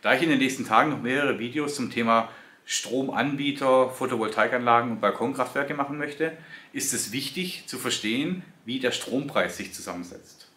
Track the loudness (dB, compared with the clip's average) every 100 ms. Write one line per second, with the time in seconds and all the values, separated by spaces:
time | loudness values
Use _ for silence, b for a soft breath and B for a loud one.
0 | 4 4 4 4 2 0 4 4 6 2
1 | -2 0 0 -2 -4 -4 -4 -2 -4 -2
2 | 4 4 2 B B B -6 -6 -2 -2
3 | 0 0 0 0 -2 0 4 6 4 0
4 | -2 0 0 2 2 2 4 4 4 0
5 | 0 2 -2 0 -2 -2 -4 -4 -4 -4
6 | -8 -2 -4 -4 B B B -6 -4 -4
7 | -4 -4 -6 -4 -6 -6 -10 -6 -4 -2
8 | 0 0 -2 -4 -8 -18 -8 -2 -2 -2
9 | -4 -4 -2 0 0 -2 -10 -10 -10 -10
10 | -10 -14 -20 -20 -20